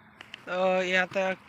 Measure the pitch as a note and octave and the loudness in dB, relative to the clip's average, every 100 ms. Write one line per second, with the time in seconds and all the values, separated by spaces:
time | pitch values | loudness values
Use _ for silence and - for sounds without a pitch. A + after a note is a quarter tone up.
0 | - - - - - F3+ F#3 F#3 F#3 F#3 | -20 -20 -20 -18 -6 0 2 2 2 0
1 | F3+ G3 F#3+ F#3 | 0 -2 -2 -4